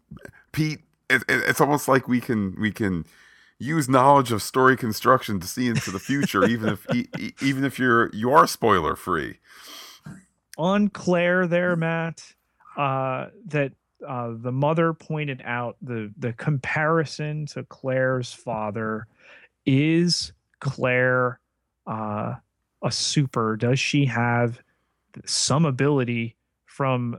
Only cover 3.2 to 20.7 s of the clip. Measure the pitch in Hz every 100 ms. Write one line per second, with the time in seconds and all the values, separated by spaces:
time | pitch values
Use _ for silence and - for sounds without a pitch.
3.2 | - _ _ - 117 160 127 131 135 139
4.2 | 120 107 - 135 127 131 120 107 117 127
5.2 | - 98 87 - 123 113 - 92 - 139
6.2 | 190 101 107 117 107 101 - 123 - -
7.2 | 107 - 135 135 135 - 127 117 107 104
8.2 | 120 151 170 - 113 95 73 - - 82
9.2 | 62 - _ - - - - - - -
10.2 | _ _ _ - 170 202 208 - - 175
11.2 | 175 185 175 175 180 175 165 165 165 156
12.2 | - _ _ _ _ - 139 135 131 131
13.2 | - - 226 147 135 - _ _ 143 123
14.2 | 120 117 123 131 143 160 165 156 - 156
15.2 | 147 123 117 120 120 - 131 117 104 104
16.2 | 123 113 - 139 - 151 156 165 147 -
17.2 | 151 151 147 131 - - 131 131 131 131
18.2 | 120 - 123 110 107 107 110 110 113 _
19.2 | - - - _ - 135 156 165 175 -
20.2 | - - _ - 139